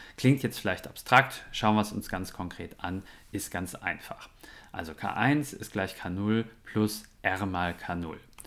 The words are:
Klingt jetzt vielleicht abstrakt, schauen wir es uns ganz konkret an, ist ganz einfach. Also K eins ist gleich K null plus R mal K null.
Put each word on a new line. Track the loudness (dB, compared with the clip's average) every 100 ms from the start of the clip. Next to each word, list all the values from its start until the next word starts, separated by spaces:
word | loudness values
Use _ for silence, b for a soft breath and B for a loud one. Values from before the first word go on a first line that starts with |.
| B B
Klingt | 6 6
jetzt | 4 -2
vielleicht | -2 -2 -4
abstrakt, | -8 6 8 8 2 -10
schauen | 0 4 4
wir |
es | 4
uns | -2 -6
ganz | -6 -6
konkret | -8 -8 -8 -12 -8
an, | -6 -6 -8 B B
ist | -8 -6
ganz | -6 -6 -6
einfach. | -6 -6 -8 -14 -16 -20 B B B
Also | -10 -8
K | -6 -4
eins | 2 4 2 0
ist | -8 -8
gleich | -4 -4 -4
K | -6
null | -2 2 2 0 -8
plus | -6 0 0 0 -12 _
R | -2 0 0
mal | 0 -2 -2
K | -6 -4
null. | -4 -8 -14 -20